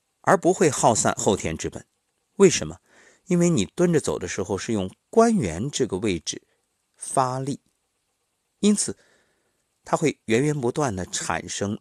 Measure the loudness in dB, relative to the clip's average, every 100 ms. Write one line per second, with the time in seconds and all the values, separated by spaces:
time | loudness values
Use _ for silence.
0 | _ _ 2 2 2 4 2 4 2 2
1 | 0 0 0 0 -2 -6 -8 -12 -18 _
2 | _ _ _ 4 4 4 -6 -12 _ _
3 | -20 _ -2 2 2 2 0 0 2 2
4 | 0 -6 -6 -6 -4 -4 -2 -2 -4 -8
5 | _ 2 4 2 -2 -4 -6 -4 -2 -2
6 | -2 -4 -6 -12 _ _ _ _ _ -20
7 | -6 -2 -2 -2 -6 -8 _ _ _ _
8 | _ _ _ _ _ 0 2 2 0 -8
9 | _ _ _ _ _ _ _ _ -4 0
10 | 0 -2 0 0 2 0 -2 -2 -2 -4
11 | -6 -8 -6 -6 -6 -6 -6 -6